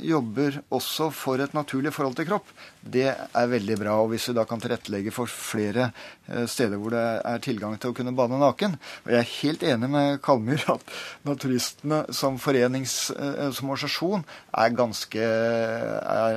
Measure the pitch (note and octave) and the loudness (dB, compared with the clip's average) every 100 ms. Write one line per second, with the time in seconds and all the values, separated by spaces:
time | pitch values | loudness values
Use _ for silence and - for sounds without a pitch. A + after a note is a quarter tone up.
0 | D3+ D#3 A#2 G#2+ C#3+ C#3 - B2+ - - | 0 0 0 0 0 -2 -4 -2 -2 -2
1 | D#3 - C#3 C3 C#3 D3+ C#3+ C3+ D3+ C#3+ | -2 -2 -2 0 0 -2 -4 -2 -2 -2
2 | C3+ B2+ D#3+ G#3 - - - - - B2+ | -2 -2 -2 -2 -4 -16 -20 -18 -4 0
3 | C3+ - - - A#2+ A#2+ G2 G#2+ G#2 G#2+ | 2 0 -2 0 2 2 0 -2 0 2
4 | A2 A2 - A#2 A2 A#2 A#2 A#2 - G2+ | 2 0 -2 0 0 -2 -4 -4 -4 -4
5 | G2+ A2+ A#2 - - A2 G#2 G#2+ B2 - | -4 -4 -6 -6 -6 -2 0 2 0 -2
6 | - - - - A#2 - A#2 G2+ G#2+ A#2 | -16 -18 -8 -4 -4 0 0 0 -2 0
7 | A#2 A2 - A#2+ C3+ A2+ G#2+ G#2+ B2 A#2+ | 0 0 -2 -4 -4 -4 -4 -4 -4 -4
8 | B2 B2+ A#2+ C3+ C#3+ - G3+ D#3+ - - | -2 2 2 4 4 4 0 -2 -8 -14
9 | - A#2+ A#2 - C#3+ D#3+ E3 A#2 B2+ C#3+ | 2 4 4 0 -2 0 2 2 2 2
10 | C#3+ C#3+ - C3 A2 C#3+ - A#2 - - | 2 2 2 2 4 0 2 0 -2 -12
11 | - - C#3+ C#3 C3+ B2+ - - D3 D3+ | -12 -10 -6 -2 0 0 0 -4 -2 0
12 | - B2 C#3+ B2+ D3+ C3+ B2 C3 B2+ - | 0 -2 0 0 2 4 4 2 -2 -4
13 | - - C#3+ - C#3+ B2 C3+ C3+ C#3+ - | -4 -4 -4 -2 -4 -4 -4 -4 -2 -2
14 | E3+ G3+ - - - - A2+ A#2+ A#2 G#2 | 0 0 -2 -12 -4 2 4 4 0 0
15 | - A2 A2+ A2+ A#2 A#2 A2+ A2+ A2+ - | -6 -2 0 2 2 2 0 -2 -4 -4
16 | - - A2+ | 0 2 4